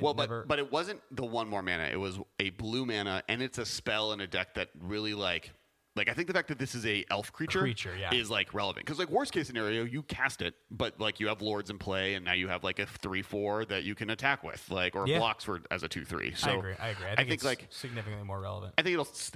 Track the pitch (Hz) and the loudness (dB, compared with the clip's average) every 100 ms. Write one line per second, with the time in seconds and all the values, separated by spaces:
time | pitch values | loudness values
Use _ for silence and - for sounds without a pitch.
0 | 143 143 135 117 - 147 139 147 175 202 | 2 2 0 -2 0 0 2 0 0 -4
1 | - 127 123 113 110 104 92 87 80 71 | -8 -4 -2 0 0 0 0 2 2 0
2 | 98 92 - - 98 95 110 120 131 107 | 0 -2 -4 0 0 0 -2 0 2 0
3 | 101 95 - 113 127 - 110 - - 110 | 2 0 0 0 0 -2 -2 -2 2 2
4 | 107 104 95 92 92 - 87 73 87 104 | 2 0 0 0 0 -2 -4 -4 -4 -2
5 | 107 104 95 85 - - _ _ _ - | 0 0 2 0 -2 -14 _ _ _ 0
6 | 104 117 175 180 160 139 131 120 110 104 | 2 2 2 2 2 -2 -2 -2 0 0
7 | - 101 104 - 160 190 185 110 - 92 | 2 -2 -2 -4 -2 2 2 0 -4 -4
8 | 95 120 110 107 95 98 101 - - 151 | 0 2 2 2 2 2 0 0 -4 -2
9 | 175 185 277 185 147 120 107 113 120 131 | 2 2 2 0 0 2 2 2 0 -2
10 | 151 - 131 - 87 - - 110 117 - | -4 0 0 2 -4 -4 -8 -2 -2 0
11 | 107 - 104 107 107 104 98 101 98 95 | -2 0 0 0 0 0 -2 -4 0 2
12 | 95 98 90 92 92 90 92 95 101 - | 2 2 2 2 2 0 0 0 -2 -4
13 | 98 95 98 104 101 104 110 98 85 104 | -4 -2 -2 0 2 2 0 0 -2 -2
14 | 107 110 135 135 80 - - 92 90 98 | -4 0 2 2 -2 -10 -4 0 2 2
15 | 98 151 113 107 - 90 - 90 82 - | 2 4 2 0 -2 -6 -2 -4 -2 -4
16 | - 82 52 82 143 127 92 92 113 98 | -4 -4 -2 0 2 2 0 -4 -4 -4
17 | 92 104 131 156 135 123 - - 135 117 | -4 -2 0 0 0 0 -4 -10 -8 -6
18 | 107 107 101 98 95 98 98 120 160 175 | -6 -6 -6 -6 -4 -6 -2 2 2 2
19 | 143 - - | 0 -4 -8